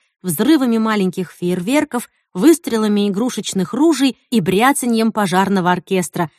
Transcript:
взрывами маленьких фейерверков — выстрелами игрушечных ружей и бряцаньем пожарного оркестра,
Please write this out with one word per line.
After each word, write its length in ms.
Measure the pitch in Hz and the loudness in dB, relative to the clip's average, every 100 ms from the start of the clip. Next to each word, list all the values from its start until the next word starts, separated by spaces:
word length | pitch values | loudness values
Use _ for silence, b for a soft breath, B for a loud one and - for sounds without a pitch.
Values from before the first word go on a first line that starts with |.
| _ _ | _ _
взрывами 560 | 185 151 254 311 254 226 | -6 -2 2 2 2 0
маленьких 540 | 220 214 185 190 180 | 0 0 -2 -4 -8
фейерверков — 760 | - 175 180 175 285 311 339 - _ _ | -6 -4 -4 -2 -2 -2 -6 -10 _ _
выстрелами 760 | 180 262 320 - 220 214 208 208 | -2 2 2 0 -2 0 0 0
игрушечных 640 | 190 247 - - 190 180 | -2 -4 -4 -6 -4 -2
ружей 440 | 220 330 269 269 - - | 2 2 4 0 -2 -2
и 120 | 226 | 0
бряцаньем 720 | 170 190 254 277 240 226 220 | 2 2 2 2 0 0 0
пожарного 600 | 214 196 185 190 196 175 | 0 0 2 2 2 0
оркестра, 580 | 180 - 190 170 - 165 | -2 -2 -4 -2 -4 -6